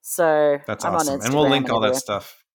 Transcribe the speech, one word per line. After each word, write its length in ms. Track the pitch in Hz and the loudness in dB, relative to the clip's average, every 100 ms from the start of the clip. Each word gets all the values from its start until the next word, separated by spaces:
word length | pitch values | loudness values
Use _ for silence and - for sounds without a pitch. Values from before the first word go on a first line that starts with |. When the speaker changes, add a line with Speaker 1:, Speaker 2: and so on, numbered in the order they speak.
Speaker 1:
So 580 | - - 165 151 147 143 - | -10 0 2 4 2 0 -4
Speaker 2:
That's 180 | 107 - | -6 -2
Speaker 1:
I'm 100 | 170 | 0
Speaker 2:
awesome. 200 | 151 139 | 0 -2
Speaker 1:
on 60 | 110 | 0
Speaker 2:
And 80 | |
we'll 120 | 143 143 | 2 2
Speaker 1:
Instagram 40 | |
Speaker 2:
link 180 | 139 127 | 2 0
all 80 | 113 | 0
that 60 | 107 | 0
Speaker 1:
everywhere. 120 | 127 | -2
Speaker 2:
stuff. 440 | - 101 - - _ | -4 -8 -8 -20 _